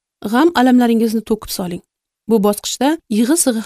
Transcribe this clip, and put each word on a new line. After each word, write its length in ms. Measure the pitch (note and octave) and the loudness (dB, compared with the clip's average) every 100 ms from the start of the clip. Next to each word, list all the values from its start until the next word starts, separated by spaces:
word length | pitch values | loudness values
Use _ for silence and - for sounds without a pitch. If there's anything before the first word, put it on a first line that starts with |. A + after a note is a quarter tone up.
| _ _ | _ _
G'am 280 | G#3 A#3+ E4 | -4 2 2
alamlaringizni 680 | C#4+ B3+ B3 A#3+ A3+ A3+ A3 | 2 2 4 4 2 0 -2
to'kib 280 | A3 A3 - | -4 -6 -6
soling. 320 | - F3+ F3 - _ _ _ - | -8 -8 -10 -14 _ _ _ -2
Bu 100 | A3+ | 2
bosqichda 460 | G3+ G#3 - - C4+ E4 - | 2 -2 -6 -2 -2 -2 -2
yig'i-sig'i 520 | G#3+ A#3 E4+ C4+ A3+ | 0 2 2 0 -2